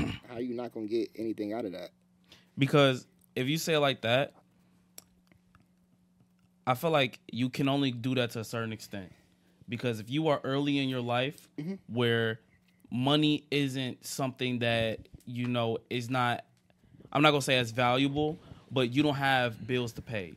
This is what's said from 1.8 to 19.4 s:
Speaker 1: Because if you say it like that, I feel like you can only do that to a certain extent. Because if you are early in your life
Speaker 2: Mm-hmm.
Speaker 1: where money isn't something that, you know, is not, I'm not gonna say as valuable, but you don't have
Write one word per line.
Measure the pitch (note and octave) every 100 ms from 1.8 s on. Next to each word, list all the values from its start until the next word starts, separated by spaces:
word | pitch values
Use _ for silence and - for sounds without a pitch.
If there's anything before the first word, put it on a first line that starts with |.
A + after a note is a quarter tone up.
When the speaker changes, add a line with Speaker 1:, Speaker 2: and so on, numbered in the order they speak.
| F2 _ _ _ _ - _ -
Speaker 1:
Because | C3+ D3 C3+ B2 - _ _
if | B2+ B2+
you | D#3+
say | E3+
it | D3+
like | C#3 -
that, | A#2 B2+ - - _ _ _ _ _ - - _ _ _ _ _ _ _ _ _ _ _ _ _ _ _ -
I |
feel | B2 E3+
like | D3+ B2 - -
you | A2+ B2+
can | - C#3
only | C#3+ C#3
do | A#2+ B2+ B2+
that | A#2
to | A#2+
a |
certain | G#2 A#2 A2
extent. | G#2+ - G2+ F2+ - _ _ _ _ -
Because | A#2 B2+ A2
if | G#2+
you | D3+ D#3+
are | C#3
early | C3 C#3 D3 C#3+
in | C3
your | B2+
life | A#2+ A#2+ C3+ - - -
Speaker 2:
Mm-hmm. | D#3+ G3 -
Speaker 1:
where | A#2 A#2+ A#2 A2+ A2 _ _ _ _ -
money | A#2+ C3+ D3+ D3+ D3+ -
isn't | C#3+ C#3 C3+ B2+ -
something | - - C3+ - B2+ A#2+
that, | A#2 A#2 A2+ G#2 - - -
you | A#2+ B2
know, | B2 A2+ A2+ -
is | B2 A#2
not, | C3 A#2+ A2+ - _ _ _ _ - -
I'm | C#3
not | D3+
gonna | C#3+
say | C3 B2+
as | A#2
valuable, | A#2 B2 B2+ C#3 C#3+ D3+ F3 - - -
but | C3 B2
you | C3
don't | D3+ C#3
have | C#3 C3